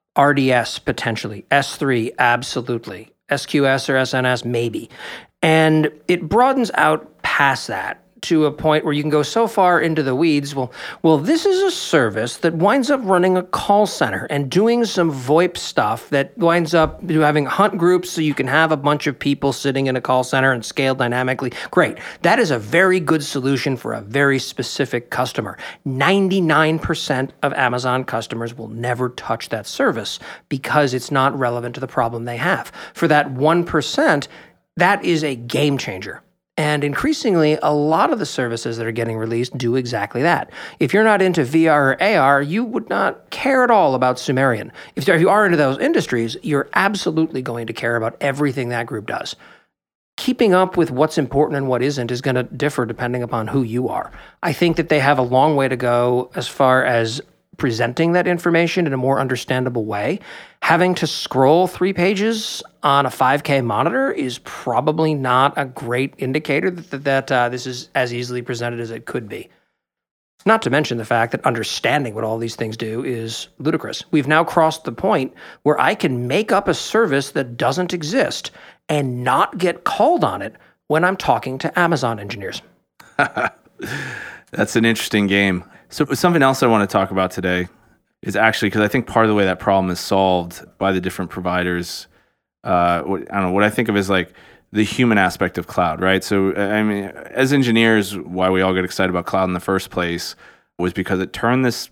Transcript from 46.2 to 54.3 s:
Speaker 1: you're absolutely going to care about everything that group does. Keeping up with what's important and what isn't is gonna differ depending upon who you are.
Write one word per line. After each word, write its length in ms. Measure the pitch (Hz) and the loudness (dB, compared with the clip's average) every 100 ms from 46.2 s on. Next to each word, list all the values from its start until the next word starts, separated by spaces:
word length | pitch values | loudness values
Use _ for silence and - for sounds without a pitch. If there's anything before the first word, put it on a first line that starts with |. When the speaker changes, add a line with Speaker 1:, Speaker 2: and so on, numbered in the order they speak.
| 113 - | -2 -4
Speaker 1:
you're 260 | - 143 - | -4 -2 -2
absolutely 680 | - 196 202 175 160 160 135 | 0 0 -2 -2 0 -2 -2
going 260 | 127 117 113 | -6 -8 -8
to 60 | |
care 240 | 113 117 117 | -6 -2 0
about 180 | 113 - | -2 -4
everything 480 | 143 139 143 131 120 | -4 0 -2 -2 -4
that 160 | 120 117 | -4 -4
group 200 | 113 107 | -8 -6
does. 300 | - - - - - _ _ _ _ _ - | -8 -8 -14 -18 -20 _ _ _ _ _ -10
Keeping 380 | - 254 226 | -4 2 4
up 240 | 180 185 180 | 4 4 2
with 140 | 147 | 0
what's 260 | 127 156 - | 2 0 0
important 400 | 131 139 151 143 | -2 2 0 0
and 100 | 131 | 0
what 140 | 123 | 0
isn't 280 | 135 139 120 | 0 -2 -4
is 120 | 123 | -4
gonna 220 | 139 127 | -2 -2
differ 420 | 123 123 147 143 117 | -2 -2 -2 -2 -4
depending 360 | 110 120 123 | -4 -4 -4
upon 260 | 117 117 110 | -4 -4 -2
who 140 | 135 | -2
you 280 | 117 120 127 | -2 -2 -2
are. 200 | 98 - - - | -4 -8 -12 -20